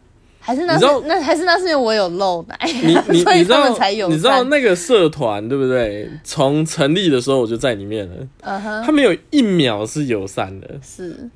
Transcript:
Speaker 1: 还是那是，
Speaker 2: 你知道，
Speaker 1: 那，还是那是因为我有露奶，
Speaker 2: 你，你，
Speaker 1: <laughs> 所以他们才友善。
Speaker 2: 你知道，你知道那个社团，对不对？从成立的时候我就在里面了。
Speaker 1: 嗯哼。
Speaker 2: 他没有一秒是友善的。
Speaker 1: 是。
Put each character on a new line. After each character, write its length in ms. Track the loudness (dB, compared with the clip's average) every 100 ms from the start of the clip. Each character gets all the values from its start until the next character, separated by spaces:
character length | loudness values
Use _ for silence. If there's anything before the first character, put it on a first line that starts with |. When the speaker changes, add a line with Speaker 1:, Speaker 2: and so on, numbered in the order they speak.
| _ _ _ _ -6
Speaker 1:
还 100 | -4
是 120 | 0
那 60 |
是， 60 | 2
Speaker 2:
你 0 |
知 40 | 4
道， 160 | 2 0
Speaker 1:
那， 120 | -2
还 160 | 0 0
是 80 |
那 140 | 0 0
是 40 |
因 80 | 0
为 60 | 0
我 160 | 0
有 160 | 0 -2
露 380 | -2 -2 -2 -8
奶， 80 | -8 -6 0
Speaker 2:
你， 120 | 2 4 4
你， 140 | 2
Speaker 1:
<laughs> 20 | 6
所 80 |
以 100 | 4
他 180 | 6 4
们 120 | 2
才 180 | 2 0
友 160 | 0 -2
善。 80 | 0
Speaker 2:
你 60 |
知 60 | 2
道， 160 | 2
你 0 |
知 0 |
道 0 | 2 2
那 60 |
个 140 | 2 0
社 340 | 2 4 4
团， 400 | 0 -4 -4 -4
对 80 | -2
不 100 | 0
对？ 400 | 0 -2 -4 -10 -14
从 400 | -8 0 2 2
成 300 | -2 0 0
立 160 | 2 2
的 100 | 0
时 120 | 2
候 80 | 0
我 80 | 0
就 100 | -2
在 160 | -2
里 100 | -4
面 240 | -6 -8 -8
了。 80 | -12 -16 _
Speaker 1:
嗯 200 | -10 -10
哼。 220 | -8 -8 0
Speaker 2:
他 60 |
没 100 | 2
有 160 | 2 0 _
一 100 | 0
秒 420 | 2 2 0 -2
是 220 | -6 -6 -4
友 220 | -4 -6
善 340 | -8 -8 -10
的。 80 | -16 -18
Speaker 1:
是。 480 | -18 -16 -16 -14 -18